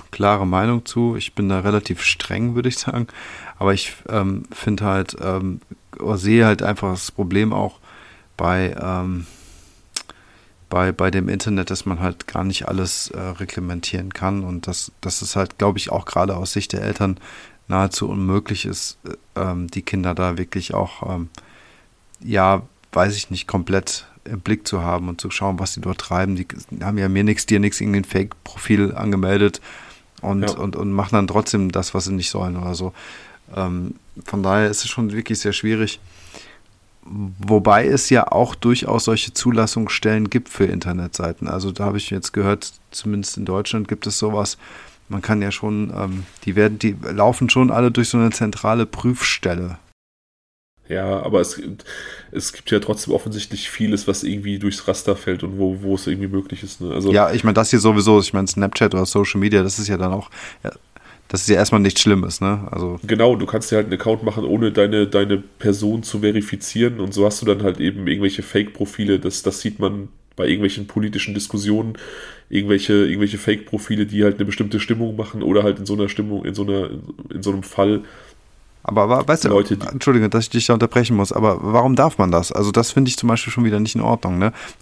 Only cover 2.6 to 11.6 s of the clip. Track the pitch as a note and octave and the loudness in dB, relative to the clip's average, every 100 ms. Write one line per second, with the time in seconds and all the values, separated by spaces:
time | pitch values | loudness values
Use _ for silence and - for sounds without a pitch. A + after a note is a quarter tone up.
2.6 | B2 B2 - A#2+ A#2 - - - - - | -2 -2 -4 -4 -4 -8 -18 -16 -18 -2
3.6 | G2 G2 - - - A2 F#2+ G2 - - | 2 2 -2 -10 -4 0 0 -2 -6 -8
4.6 | - G2+ G#2 F#2+ F#2 - F#2+ F#2+ F#2+ F2 | -4 0 0 0 -2 -6 -4 -2 -4 -6
5.6 | - - _ - - G2+ G2 A2+ A2+ G2+ | -12 -20 _ -8 -4 -2 4 6 6 4
6.6 | F#2 G2+ G2 F#2 - - F#2 F#2 G#2+ G2+ | 0 -2 -4 -4 -6 -6 0 2 2 0
7.6 | G2 - - - - - _ - E2+ F#2 | -2 -6 -20 -20 -20 -20 _ -4 0 2
8.6 | F#2 - F#2 F2+ F2+ F2+ E2+ - - - | 0 -4 -6 -4 -4 -6 -8 -16 -20 -20
9.6 | - _ _ - - - _ _ _ _ | -20 _ _ -14 -14 -20 _ _ _ _
10.6 | - F2+ F#2 F2+ F#2 F#2+ F#2 F#2+ - G2 | -4 0 0 2 0 2 0 -2 -2 -2